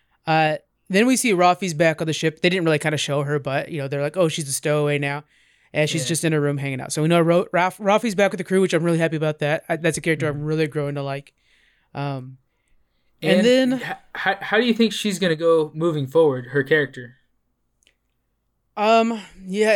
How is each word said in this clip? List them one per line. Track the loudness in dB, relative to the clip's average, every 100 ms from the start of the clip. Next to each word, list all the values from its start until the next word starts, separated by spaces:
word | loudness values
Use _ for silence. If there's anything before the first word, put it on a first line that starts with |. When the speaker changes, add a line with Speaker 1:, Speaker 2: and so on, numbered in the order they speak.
| _ _ -2
Speaker 1:
Uh, | 0 0 -2 -10 _ -2
then | 2 2
we | 2
see | 2
Rafi's | 4 4 2 -2
back | 0 0 0
on | -4
the |
ship. | -2 -2 0
They | 0
didn't | 2 2
really | 0
kinda | 0 -4
show | -2 -4
her, | -2 -4
but, | -4 -4 -4
you | -8
know, | -6
they're | -4
like, | -2 0
"Oh, | 0
she's | -2 -6
a |
stowaway | -4 -2 0 0 -2
now." | -4 -6 -12 _ _ _ _
And | -2 -2
she's | -2
Speaker 2:
Yeah. | -4
Speaker 1:
just | -2
in | 0
her | 0
room | 0 -2
hanging | -6 -8
out. | -6
So | -2
we | 2
know | 4
Ro-, | 4 2 0
Raf-, | 0 0 0
Rafi's | 0 2 0
back | 0 0
with | 0
the |
crew, | -2 0
which | 2
I'm | 2
really | 0 0
happy | 0 -2
about | -4 -2
that. | -2 -2 -2
I, | -2
that's | -2 -2
a |
character | -2 -2 -2
I'm | -4
Speaker 2:
Mm-hmm. |
Speaker 1:
really | -2 -2 -2
growing | -4 -4
to | -6
like. | -6 -8 -12 _ _ _ _ _ _
Um, | -8 -6 -8 -12 -20 _ _ _ _ _ _ _ _
and | 2 4
Speaker 2:
And | 4
Speaker 1:
then | 4 2 -2
Speaker 2:
h-, | -6 -12 _
how, | -6 -4 -4
how | -2 2
do |
you | 2
think | 2 2
she's | 0 -4 -2
gonna | -2 2
go | 4 4 2
moving | -2 -2 -2 0
forward, | 4 4 2 -2
her | -2
character? | 2 0 0 -8 -20 _ _ _ _ _ _ _ _ _ _ _ _ _ _ _ _ -2
Speaker 1:
Um, | 2 4 2 -4 -12 -16
yeah, | -6 0 4